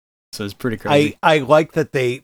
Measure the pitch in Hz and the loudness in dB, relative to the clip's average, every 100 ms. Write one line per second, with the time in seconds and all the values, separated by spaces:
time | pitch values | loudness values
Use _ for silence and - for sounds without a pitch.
0 | _ _ _ - 101 - 127 107 - 147 | _ _ _ -12 -10 -6 -6 -4 0 0
1 | 147 - 165 156 127 151 160 160 147 139 | 0 0 0 2 4 2 2 -4 -4 -2
2 | 123 131 | -2 -4